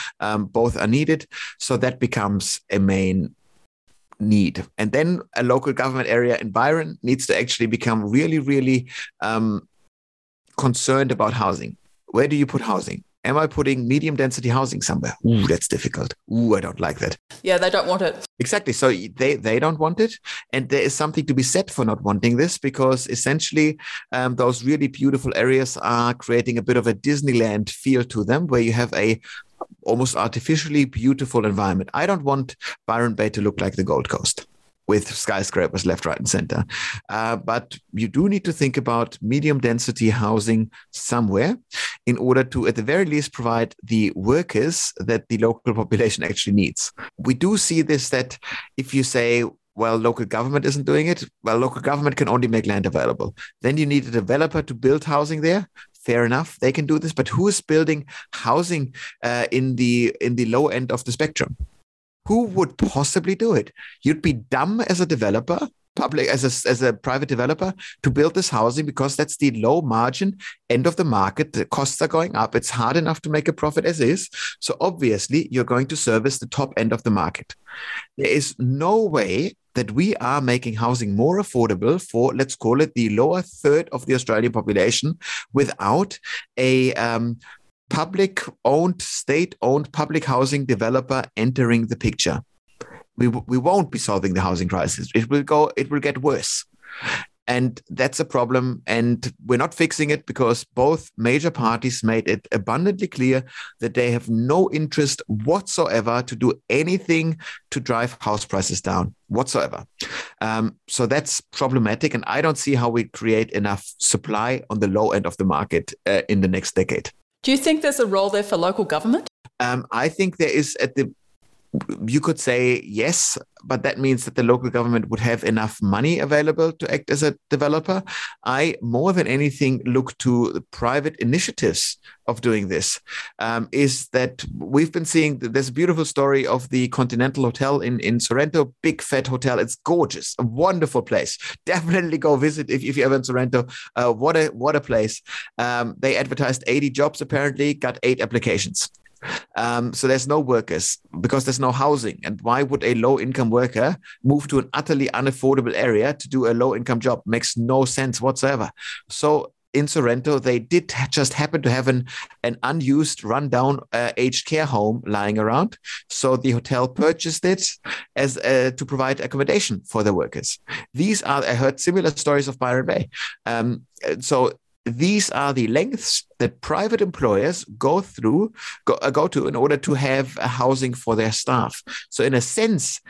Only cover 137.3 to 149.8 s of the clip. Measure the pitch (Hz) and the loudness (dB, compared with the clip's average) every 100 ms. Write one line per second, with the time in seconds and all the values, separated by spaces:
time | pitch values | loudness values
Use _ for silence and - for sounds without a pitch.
137.3 | 139 123 - 135 143 123 123 107 117 - | 0 -2 0 0 0 0 -2 0 0 0
138.3 | 123 151 160 127 - 160 156 - 135 131 | 0 2 2 0 -2 -2 -2 -2 -2 0
139.3 | 127 131 113 117 - - 170 123 78 - | -2 0 0 0 -4 0 2 0 -2 -8
140.3 | - 117 120 180 175 151 127 120 101 - | -4 -4 0 0 2 0 -2 0 0 -2
141.3 | - - - - 180 165 185 170 151 151 | -6 -12 -10 -4 -2 0 0 0 0 2
142.3 | 135 151 151 135 135 127 139 131 135 127 | 2 2 0 -2 -2 -2 0 2 2 0
143.3 | 127 127 127 123 - - - 123 110 143 | 0 2 0 -2 -8 -8 0 0 2 2
144.3 | 160 156 113 139 151 - 113 110 - - | 2 2 0 0 0 0 0 0 -4 -12
145.3 | - - - 120 120 117 - 135 123 135 | -14 -10 -4 -2 -2 -4 -2 -2 0 -2
146.3 | 131 131 127 - 135 143 131 147 - 147 | -2 0 0 0 0 0 0 0 -2 -4
147.3 | 143 143 139 143 147 123 120 123 127 107 | -2 -2 0 -2 -2 -4 0 0 0 0
148.3 | 120 113 98 98 - - _ _ _ - | 0 0 0 -2 -4 -6 _ _ _ -10
149.3 | - - - 120 120 | -10 -8 -4 -2 -2